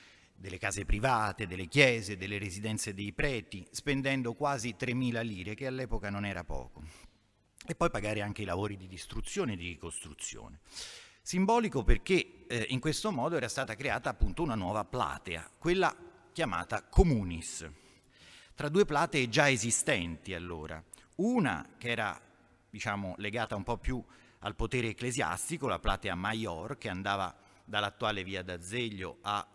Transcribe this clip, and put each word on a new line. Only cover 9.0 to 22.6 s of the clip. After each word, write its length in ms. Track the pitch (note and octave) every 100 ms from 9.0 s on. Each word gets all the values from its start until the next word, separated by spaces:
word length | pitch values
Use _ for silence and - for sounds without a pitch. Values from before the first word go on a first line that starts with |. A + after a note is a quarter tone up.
| - - - G3+ E3
e 40 | F#2+
di 120 | F2
ricostruzione. 920 | E2 E2+ - - C#2+ - A1 A1 C#2+ - - - - - -
Simbolico 640 | - F3+ F#3+ A#3 A3 C#3
perché, 600 | G#2+ A2 - F#3 - - -
eh, 180 | A#2+ A2
in 100 | B2+
questo 320 | D#3 D3 G#3+
modo 240 | D#3 C#3 E3+
era 120 | A#2
stata 280 | - C3 G#2+
creata 340 | C3+ A2 C#3
appunto 320 | A#2 - F#2+
una 140 | E3 A2+
nuova 280 | F2+ G#2+
platea, 640 | G2+ B2+ E2+ C#2 - E2 D#2+ -
quella 400 | D#3+ F#3 E3+ - - - -
chiamata 500 | - D3+ F2 F2 G#2+
Comunis, 880 | - - F3+ A#2+ F#2 E2 - - D#2+ D#2+ - - _ - - - - -
tra 120 | D3
due 160 | E3
platee 440 | F3 D3 E3 D3+ B2
già 200 | A2+ D3
esistenti 880 | B2+ A#2 - - A#2+ E2+ D#2+ -
allora. 480 | F2+ F2 E2 D#2 D#2 - - - -
Una 580 | G#3 B3 C#3+ E2 - -
che 140 | A#2+
era, 280 | A#2 G#2 - - - _ _